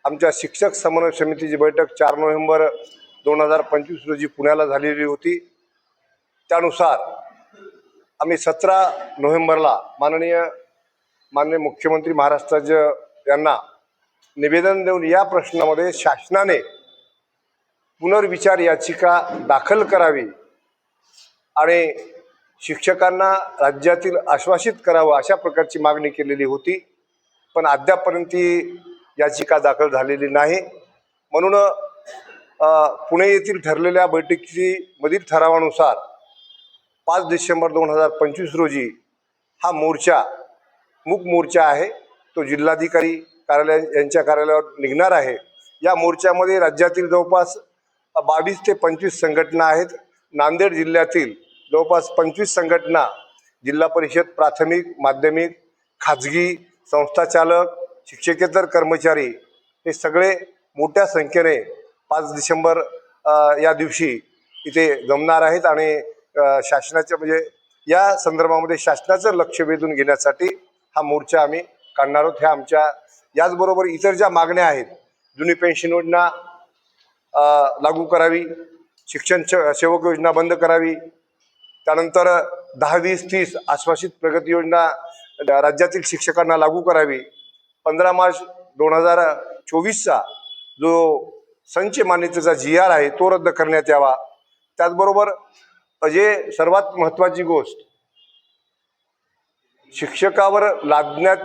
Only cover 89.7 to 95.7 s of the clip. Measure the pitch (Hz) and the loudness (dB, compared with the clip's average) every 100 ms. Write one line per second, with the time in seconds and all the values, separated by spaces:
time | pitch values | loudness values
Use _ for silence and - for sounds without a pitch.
89.7 | 160 190 214 190 127 98 - - - - | -4 -2 -4 -2 -2 -4 -14 -20 -20 -20
90.7 | _ 160 170 165 147 - - _ _ _ | _ 0 2 2 0 -6 -20 _ _ _
91.7 | 175 202 208 190 175 170 175 160 151 135 | -6 -4 -2 0 0 0 -2 0 0 2
92.7 | 165 185 160 143 - 185 185 170 - 156 | 2 4 4 0 0 0 2 0 -2 0
93.7 | 156 151 147 139 131 - _ _ _ _ | 0 2 2 4 0 -6 _ _ _ _
94.7 | - 170 175 196 196 208 185 _ _ _ | -2 -2 2 2 2 0 -2 _ _ _